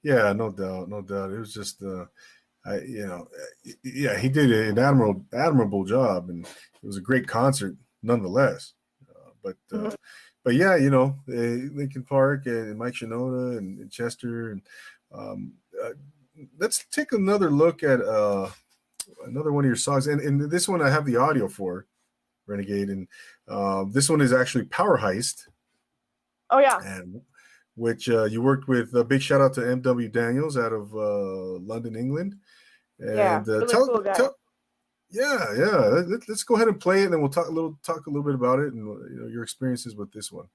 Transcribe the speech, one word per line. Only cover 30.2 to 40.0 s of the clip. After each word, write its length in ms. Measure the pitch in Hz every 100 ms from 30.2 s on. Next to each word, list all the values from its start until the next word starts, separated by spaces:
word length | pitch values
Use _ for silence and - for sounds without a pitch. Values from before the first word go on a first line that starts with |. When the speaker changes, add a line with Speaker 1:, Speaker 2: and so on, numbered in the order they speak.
| 117 127 156 135
Speaker 1:
out 160 | 113
of, 200 | 110 104
uh, 640 | 107 104 101 95 95 92 90
London, 360 | 95 113 117
England. 400 | 110 127 147 196 202 _ _ _ _ _ _
Speaker 2:
Yeah, 380 | - 208 196 160
Speaker 1:
And, 100 | 107
uh, 40 | 151
Speaker 2:
really 80 | 240
Speaker 1:
tell, 200 | 233 269
Speaker 2:
cool 140 | 226
guy. 120 | 196
Speaker 1:
tell, 220 | 190 269 - _ _ _ _ _ _ _
yeah, 420 | 196 285 254 123
yeah. 220 | 110 190 185
Let, 300 | 107 143 175
let, 180 | 233 -
let's 160 | 214
go 120 | -
ahead 120 | 226 226
and 120 | 175
play 220 | 180 190
it, 40 |
and 80 | 196
then 80 | 165
we'll 80 | 139
talk 180 | 170 170
a 40 |
little, 260 | 160 165 151
talk 240 | - 160 151
a 20 |
little 140 | 143
bit 100 | 147
about 240 | 135 123 131
it 140 | 147
and, 40 | 113
you 420 | 107 104 117 127
know, 60 | 117
your 160 | 117
experiences 520 | 113 - 131 123 120
with 160 | 104